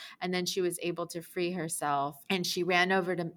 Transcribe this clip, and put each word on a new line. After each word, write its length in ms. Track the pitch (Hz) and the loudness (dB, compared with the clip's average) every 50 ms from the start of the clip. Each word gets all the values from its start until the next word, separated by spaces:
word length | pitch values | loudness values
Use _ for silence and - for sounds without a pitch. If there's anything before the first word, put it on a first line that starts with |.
| - - - - | -18 -18 -12 -8
and 140 | 180 180 180 | -4 -2 0
then 100 | 180 180 | 0 0
she 160 | 180 - 196 | 0 0 0
was 200 | 180 175 170 - 165 | 0 0 -2 -2 -2
able 240 | 175 175 175 170 | -4 -2 -2 -4
to 160 | 165 - 170 165 | -6 -6 -8 -10
free 300 | - - 185 175 175 185 | -6 -4 -2 -2 -2 -2
herself, 720 | 185 156 165 - - 151 147 143 139 139 147 147 - - - | -2 -4 -4 -4 -2 0 0 2 2 0 -2 -4 -8 -4 -2
and 160 | 196 185 175 | 0 0 0
she 200 | - - 185 175 | 0 0 0 2
ran 260 | 180 180 175 180 185 | 4 4 4 6 6
over 240 | 190 190 175 180 180 | 4 4 2 2 0
to 160 | 170 170 165 - | -2 -2 -4 -4